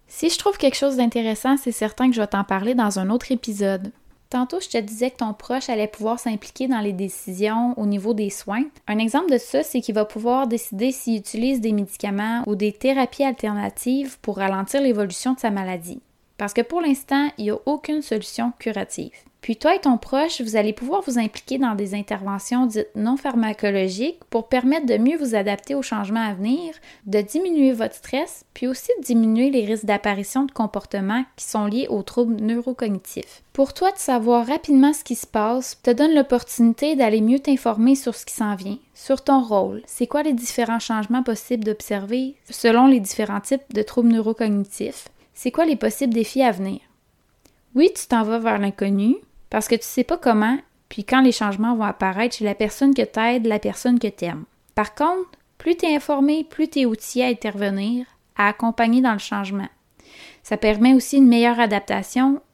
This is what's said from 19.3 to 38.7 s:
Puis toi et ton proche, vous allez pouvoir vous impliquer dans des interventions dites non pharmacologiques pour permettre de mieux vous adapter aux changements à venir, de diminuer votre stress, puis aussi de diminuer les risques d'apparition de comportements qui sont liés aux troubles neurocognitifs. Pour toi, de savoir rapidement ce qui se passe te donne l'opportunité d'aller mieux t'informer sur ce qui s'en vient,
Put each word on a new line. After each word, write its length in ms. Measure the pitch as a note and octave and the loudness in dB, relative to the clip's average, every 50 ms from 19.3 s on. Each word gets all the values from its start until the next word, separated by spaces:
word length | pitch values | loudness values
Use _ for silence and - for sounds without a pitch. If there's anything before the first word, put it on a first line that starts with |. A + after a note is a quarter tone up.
| _ _ | _ _
Puis 140 | - - A3+ | -6 -6 -4
toi 200 | - - D4+ F#4 | 0 2 2 2
et 40 | F#4+ | 2
ton 180 | - C#4 B3 | 2 2 2
proche, 440 | A3+ - - - C4+ D4+ E4 - - | 2 0 -2 -2 0 0 0 -2 -4
vous 160 | B3 A3 G#3+ | -6 -2 0
allez 160 | A3 G#3 G#3+ G#3 | 0 0 0 -2
pouvoir 280 | - A#3+ C4 F4 G4+ F#4 | -4 -4 -4 -2 -2 -2
vous 120 | D4 B3 | -2 -2
impliquer 400 | A#3+ A3 G#3+ - - - - B3+ | 0 -2 -2 -4 -8 -10 -6 -2
dans 180 | B3+ C4+ A#3+ G#3+ | -2 0 0 0
des 200 | G3+ G#3 F#3+ G3 | -2 -4 -6 -6
interventions 720 | G#3 G3+ - G#3+ G3 G3 G3 G3 G3 - - A#3+ B3 B3+ | -8 -6 -6 -8 -6 -6 -6 -6 -6 -4 -2 0 2 2
dites 240 | A#3+ G#3+ G#3+ G#3+ - - | 2 0 -2 -4 -4 -4
non 200 | G#3+ G#3 A#3 C4 | -4 -2 0 -2
pharmacologiques 1080 | C#4 - C#4+ B3 A#3 A3+ G#3+ G#3 - - G3+ G3 G3 F#3+ F#3+ F#3 G3 B3 D#4+ E4+ - - - | -2 -2 -2 0 0 0 0 -2 -2 -2 0 0 0 0 -2 -2 -4 -4 -4 -6 -8 -8 -4
pour 180 | - A3+ A3 | -4 -4 -2
permettre 380 | - C4+ B3+ A#3+ B3+ D4 E4 D4+ | 0 0 2 2 2 2 2 2
de 120 | A#3+ A3+ | 0 2
mieux 200 | G#3 A3+ C4+ E4 | 2 2 2 2
vous 160 | D#4+ D4 B3 A3 | 0 -2 0 0
adapter 420 | G#3 F#3+ G#3 G3+ G3 - - C#4 | 0 0 0 -4 -4 -4 -6 -6
aux 60 | C#4 | -4
changements 440 | B3+ - A3+ G#3+ G3+ F#3+ G#3+ A3+ A3+ | -4 -4 -4 -6 -4 -4 -2 -2 -2
à 80 | G#3+ G3+ | -4 -4
venir, 400 | F3+ G3 A3+ C4 E4 F4 E4 D#4 - - - - _ - | -4 -2 -2 -2 -2 -4 -8 -14 -16 -20 -20 -20 _ -6
de 160 | G#3 G3 G#3 | -2 -2 -2
diminuer 500 | G#3 G3+ - D#4 F#4+ F#4 E4+ D4+ C4+ C4 | -2 -2 -2 -2 -2 0 2 4 4 4
votre 240 | B3+ A3+ A3 A3 - | 4 2 -2 -4 -6
stress, 480 | - - - - C4+ E4 F4 - - - _ - | -10 -12 -6 -4 -4 -4 -6 -8 -16 -20 _ -10
puis 140 | - B3 | -6 -4
aussi 220 | B3+ C4 - - - B4 G#4 | -4 -4 -4 -2 -4 -4 -2
de 60 | C4 | -2
diminuer 440 | - A#3+ A#3 A3+ A3 A3 A3+ B3+ C#4 | 0 2 2 4 4 4 2 2 2
les 160 | C4+ B3 G#3 | 2 2 0
risques 200 | G3+ A3+ G#3+ G#3+ | 0 -2 -2 -2
d'apparition 580 | G3+ G#3 G3+ - G#3+ G3+ F#3+ G3 - - B3+ C#4 | -2 -2 0 0 -2 -2 -2 -4 -4 -2 -2 -2
de 80 | C4+ | -2
comportements 720 | - - A3 G3+ - G3+ - - - G3+ F#3+ G3 G#3+ B3 C4 - _ | -2 -2 -4 -2 -4 -6 -8 -6 -6 -4 -2 -2 -2 -2 -4 -6 _
qui 80 | - - | -16 -10
sont 200 | - - G#3+ G#3 | -6 -4 -2 -2
liés 220 | G#3 G#3 B3 C#4 - | -2 -2 -2 -4 -2
aux 140 | - G3+ F#3+ | -4 -4 -6
troubles 320 | - - A#3+ A#3+ A3+ A#3 | -4 -2 0 0 0 0
neurocognitifs. 1080 | G#3 G#3+ G#3+ A#3 A#3+ A#3+ C4 B3 - B3 G#3+ G3+ F#3 - - - - - - - - _ _ - | -2 -2 -2 -2 -2 -2 -4 -4 -4 -2 -4 -4 -4 -6 -10 -12 -12 -12 -12 -16 -20 _ _ 0
Pour 200 | - C4+ C4+ - | 0 0 0 0
toi, 180 | - F4+ F#4+ | 0 0 0
de 60 | G4 | 0
savoir 480 | - - - B3+ A#3+ A3 A#3 A#3+ A#3+ A#3 | -2 -2 0 0 2 4 4 4 4 2
rapidement 460 | A#3 D4 E4 E4 - C#4+ C4 C4+ D4 | 0 -2 -2 2 4 6 8 8 6
ce 140 | D4+ - - | 4 2 -2
qui 100 | - B3 | -8 -8
se 120 | - - | -8 -6
passe 540 | - - A3 G#3 A3 A#3+ C4 B3+ - - _ - | -4 -2 0 0 0 0 -2 -4 -6 -8 _ 2
te 80 | B3 | 2
donne 220 | B3 A#3+ D4 D#4+ D#4+ | 4 4 6 6 6
l'opportunité 840 | D4 C4+ C#4 B3+ A#3+ - - - - A#3 A#3 A3+ - C#4+ D4+ D#4+ | 4 4 4 2 0 0 -2 0 4 4 4 4 2 0 0 2
d'aller 260 | C4+ B3 A3 G#3+ A3 | 4 4 4 4 4
mieux 180 | G#3+ A3+ B3+ C#4 | 4 4 2 2
t'informer 560 | C#4 D4+ C4+ B3+ - A#3 G#3+ G#3 A3+ B3+ C#4 | 2 2 2 2 2 0 0 4 4 4 4
sur 200 | C4+ - B3 A3 | 4 2 -4 -6
ce 100 | - - | -8 -10
qui 80 | - - | -10 -6
s'en 220 | - A3+ G#3 G#3 | -4 -4 -4 -4
vient, 220 | F#3 F#3+ G3 | -4 -6 -8